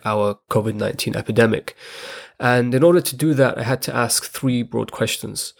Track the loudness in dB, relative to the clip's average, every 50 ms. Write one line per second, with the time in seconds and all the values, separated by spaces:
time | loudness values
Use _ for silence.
0 | -4 -2 0 0 0 0 -2 -4 _ -2 -2 0 0 0 -2 -2 -2 -4 -4 -4
1 | -4 -4 -4 -4 -4 -2 2 4 4 4 4 0 -4 -8 -16 _ -18 -20 -18 -16
2 | -16 -14 -14 -16 -18 -18 _ -4 0 2 2 2 2 2 2 4 6 6 6 6
3 | 2 0 -4 -2 0 2 4 4 4 2 2 -2 -2 -2 -2 -2 -4 -4 -2 0
4 | 0 0 0 -2 -4 -6 -6 -4 -2 0 0 0 -2 -2 -4 -4 -4 -4 -4 -4
5 | -2 -2 -4 -4 -8 -8 -8 -8 -8 -10 -10 _